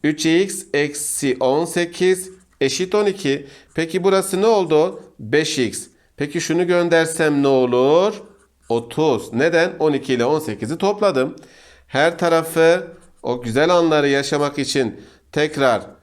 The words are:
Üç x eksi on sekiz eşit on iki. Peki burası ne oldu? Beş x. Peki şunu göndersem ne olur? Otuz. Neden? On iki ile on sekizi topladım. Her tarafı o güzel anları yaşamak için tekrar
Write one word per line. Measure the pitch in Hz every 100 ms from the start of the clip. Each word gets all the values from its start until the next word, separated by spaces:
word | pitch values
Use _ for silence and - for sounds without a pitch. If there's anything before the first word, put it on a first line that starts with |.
Üç | 147 151 165
x | 165 196 - -
eksi | 147 147 147 - - 139 123
on | 131 143 170
sekiz | 175 170 - 185 185 - - _ _
eşit | 135 - 185 208
on | 202
iki. | 190 143 139 143 - _ -
Peki | 160 180
burası | 185 190 185 185
ne | 214
oldu? | 214 175 151 175 - - _
Beş | 110 143 156 -
x. | 117 95 - _ _ -
Peki | 147 170
şunu | - 170 175
göndersem | 175 175 170 165 165 156 143
ne | 139
olur? | 135 123 123 131 160 202 220 - _ _ _ _
Otuz. | 117 117 - 156 110 -
Neden? | 117 160 165 175 180
On | 156
iki | 139 135
ile | 127 120
on | 156
sekizi | 151 104 110 160
topladım. | 196 208 208 131 135 - - - - - _
Her | 127 156 170
tarafı | 170 165 165 165 160 175 170 - - _
o | 127 123
güzel | 120 117 160
anları | 180 170 151 143
yaşamak | 139 139 147 147 143
için | 135 139 120 - - _ _
tekrar | - 156 151 135 107 - -